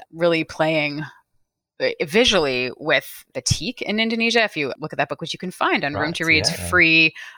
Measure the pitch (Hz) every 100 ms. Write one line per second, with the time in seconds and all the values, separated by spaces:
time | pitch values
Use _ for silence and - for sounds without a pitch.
0 | - 160 175 165 156 - 160 160 147 147
1 | 147 - _ _ _ _ _ - 131 -
2 | 156 190 254 196 143 123 127 - 147 135
3 | - - - 131 - - 175 - - 214
4 | 226 233 233 226 214 156 139 - 151 139
5 | 147 147 165 - 180 - 339 302 143 147
6 | 151 170 165 156 151 165 - 180 165 160
7 | 160 - -